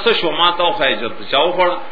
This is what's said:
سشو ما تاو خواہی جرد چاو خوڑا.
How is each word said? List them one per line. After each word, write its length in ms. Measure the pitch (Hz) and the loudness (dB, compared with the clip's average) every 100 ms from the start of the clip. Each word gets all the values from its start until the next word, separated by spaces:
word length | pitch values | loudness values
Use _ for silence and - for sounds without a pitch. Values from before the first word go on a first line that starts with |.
| 233 | 2
سشو 260 | 208 175 | 0 0
ما 180 | 151 175 | 2 0
تاو 220 | 175 175 | 2 0
خواہی 240 | 170 135 110 | 2 0 0
جرد 240 | 113 - 104 | -4 -6 -2
چاو 200 | 135 170 | 0 0
خوڑا. 260 | 180 180 - - | 2 0 0 -8